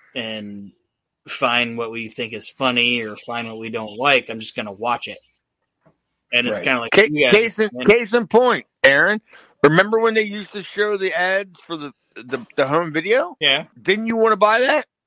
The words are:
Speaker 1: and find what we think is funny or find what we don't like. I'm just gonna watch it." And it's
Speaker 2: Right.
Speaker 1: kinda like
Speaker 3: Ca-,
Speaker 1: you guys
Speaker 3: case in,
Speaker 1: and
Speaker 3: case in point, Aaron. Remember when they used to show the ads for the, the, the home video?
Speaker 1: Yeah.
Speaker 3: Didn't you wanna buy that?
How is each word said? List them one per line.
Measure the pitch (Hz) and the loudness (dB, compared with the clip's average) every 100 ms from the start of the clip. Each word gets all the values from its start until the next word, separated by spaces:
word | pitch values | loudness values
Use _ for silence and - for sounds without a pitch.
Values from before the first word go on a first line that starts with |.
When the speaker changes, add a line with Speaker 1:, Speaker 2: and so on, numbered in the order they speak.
| _ | _
Speaker 1:
and | 131 113 110 104 101 101 - _ _ _ _ - | -10 -8 -8 -10 -14 -16 -20 _ _ _ _ -16
find | - 127 120 120 117 | -4 0 0 -2 -4
what | 113 | -8
we | 117 110 | -8 -10
think | - 113 | -10 -10
is | 110 - | -10 -12
funny | - 131 120 120 120 | -4 -2 2 0 0
or | 107 104 | -4 -10
find | - 117 113 | -10 -8 -8
what | 110 | -10
we | 113 | -8
don't | 113 107 104 | -8 -8 -4
like. | 139 131 - | 0 0 -2
I'm | 113 | -10
just | 110 | -10
gonna | - 104 | -8 -10
watch | 98 117 117 104 | -6 -4 -4 -6
it." | - _ _ _ _ _ _ _ _ _ _ _ | -14 _ _ _ _ _ _ _ _ _ _ _
And | 120 123 | -2 0
it's | 104 | -2
Speaker 2:
Right. | |
Speaker 1:
kinda | 139 123 | 0 -2
like | 117 | 2
Speaker 3:
Ca-, | - 147 | 4 4
Speaker 1:
you | 151 131 | 4 4
guys | |
Speaker 3:
case | 208 226 214 | 4 2 -2
in, | 214 | -4
Speaker 1:
and | 240 131 | 0 2
Speaker 3:
case | 233 208 | 4 2
in | 240 190 | -2 2
point, | 226 247 175 - _ | 4 4 2 -4 _
Aaron. | 135 139 175 214 - - - _ | 4 4 4 0 -6 -20 -20 _
Remember | 143 165 208 226 | 4 6 4 2
when | 226 | 2
they | 220 | 2
used | 214 208 185 | -2 -4 -12
to | 202 | -12
show | 175 202 208 202 | -8 -4 -2 -2
the | 190 | -2
ads | 160 185 190 196 170 | 0 0 -2 -4 -12
for | - 165 | -12 -10
the, | 143 - _ - | -10 -16 _ -20
the, | 120 123 113 - | -8 -8 -6 -2
the | 135 | 2
home | 156 170 | 2 0
video? | 151 180 247 349 285 | -2 0 0 -2 0
Speaker 1:
Yeah. | 147 139 160 120 | 2 2 -2 -8
Speaker 3:
Didn't | 139 214 226 | -2 -2 -2
you | 226 | 0
wanna | 220 208 | 2 4
buy | 208 226 | 2 2
that? | 262 302 - _ | 2 0 -2 _